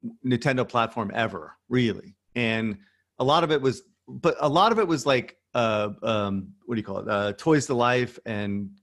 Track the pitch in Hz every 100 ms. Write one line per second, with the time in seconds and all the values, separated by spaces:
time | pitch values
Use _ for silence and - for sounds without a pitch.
0 | 117 - 127 120 143 127 117 120 113 120
1 | 101 117 110 90 78 - - 127 117 98
2 | - _ _ 123 117 113 110 101 _ _
3 | _ - 131 165 165 151 131 - _ _
4 | - 127 170 - 147 160 220 226 185 151
5 | 143 127 - - _ 123 113 107 104 -
6 | 117 107 101 98 92 - - 113 101 98
7 | 104 101 104 101 160 156 131 120 120 127
8 | 120 - 110 104 104 101 101 -